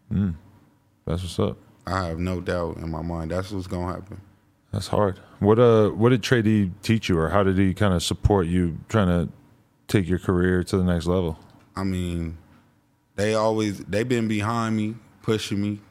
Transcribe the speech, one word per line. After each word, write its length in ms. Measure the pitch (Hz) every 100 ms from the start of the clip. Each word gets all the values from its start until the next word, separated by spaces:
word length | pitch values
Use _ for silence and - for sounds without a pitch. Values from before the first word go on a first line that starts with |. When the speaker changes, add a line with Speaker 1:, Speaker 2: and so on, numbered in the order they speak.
| -
Speaker 1:
Mm. 220 | 95 101 80 - _ _ _ _ _ -
That's 160 | 85
what's 160 | 87 -
up. 180 | 101 - - _ -
Speaker 2:
I 220 | 95 87
have 120 | 82
no 220 | 90 90
doubt 360 | 90 90 85 82
in 120 | 80
my 100 | 80
mind. 300 | 82 85 80
That's 200 | 90 95
what's 160 | 98 90
gonna 260 | 90 90
happen. 260 | 90 95 98 - _ _ _ -
Speaker 1:
That's 140 | 104 -
hard. 320 | 98 101 92 - -
What, 200 | 101 110
uh, 300 | 120 110 104
what 180 | 92 117
did 120 | 127
Trey 180 | - 123
D 300 | 110 107 95 -
teach 260 | - 110 -
you, 100 | 82
or 120 | 80
how 140 | 101
did 140 | 98 92
he 160 | 95
kinda 260 | 90 104 85
support 460 | - 90 - 101 85
you 300 | 90 87 78 -
trying 180 | 113 90
to 220 | 87 78 - _ _ _ _ -
take 200 | 113 85
your 100 | 90
career 440 | - 90 92 90 85
to 120 | 98
the 60 |
next 220 | 90 85 82
level? 340 | 90 85 78 - - _ 95
Speaker 2:
I 60 | 98
mean, 520 | 92 90 85 82 82 _ _ _ _ _ _ _ -
they 180 | 107 110
always, 440 | 110 110 107 98 -
they 180 | 101
been 240 | 123 120 110
behind 480 | 107 104 117 113 110
me, 200 | 107 113 - _
pushing 400 | - 110 - 101
me, 180 | 104 101 -